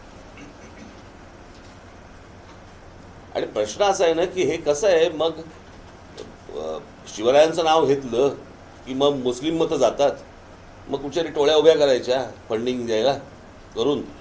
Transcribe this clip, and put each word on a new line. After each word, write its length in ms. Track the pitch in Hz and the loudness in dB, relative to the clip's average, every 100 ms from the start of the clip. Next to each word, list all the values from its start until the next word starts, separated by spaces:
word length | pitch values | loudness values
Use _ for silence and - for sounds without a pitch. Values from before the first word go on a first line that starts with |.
| - - - - - - - - - - - - - - - - - - - - - - - - - - - - - - - - - | -20 -20 -20 -20 -20 -20 -20 -20 -20 -20 -20 -20 -20 -20 -20 -20 -20 -20 -20 -20 -20 -20 -20 -20 -20 -20 -20 -20 -20 -20 -20 -20 -10
आणि 120 | - - | -8 -6
प्रश्न 380 | - 107 - | -4 -4 0
असा 200 | 202 190 | 0 2
आहे 100 | 175 | 2
ना 100 | 160 | 2
की 180 | 180 185 | -2 0
हे 140 | 143 165 | -2 0
कसं 320 | 147 147 214 | -2 0 2
आहे 200 | 170 170 | 4 2
मग, 240 | 156 160 160 160 - - - - - - 57 57 - - | 0 -4 -4 -14 -20 -20 -20 -20 -20 -20 -18 -18 -18 -16
अ, 240 | 71 78 78 - - - - | -10 -10 -10 -14 -20 -16 -4
शिवरायांचं 480 | 110 139 160 160 | 2 6 4 2
नाव 220 | 160 160 139 | 2 4 4
घेतलं 480 | 139 131 117 139 - - - - - - | 0 -2 0 0 -2 -12 -20 -20 -18 -10
की 80 | |
मग 200 | 131 143 | 0 0
मुस्लिम 420 | 139 123 123 151 165 | 2 -2 -4 -4 -2
मतं 200 | 160 156 | -2 2
जातात, 340 | 117 - 139 - - - - - - - - | 0 2 0 -2 -10 -20 -20 -20 -20 -20 -10
मग 100 | 135 | -8
कुठच्या 240 | 139 139 | -6 -4
तरी 100 | 160 | -4
टोळ्या 240 | 151 143 156 | 0 2 6
उभ्या 200 | 151 156 | 6 6
करायच्या 540 | 143 123 120 131 120 104 - | 4 2 0 -2 -4 -10 -6
फंडिंग 380 | 110 123 127 117 | -4 -2 -4 -2
द्यायला 320 | 110 120 139 - - - - - | 0 0 -2 -8 -20 -20 -20 -12
करून 280 | 101 123 139 - - | -4 -2 -2 -6 -16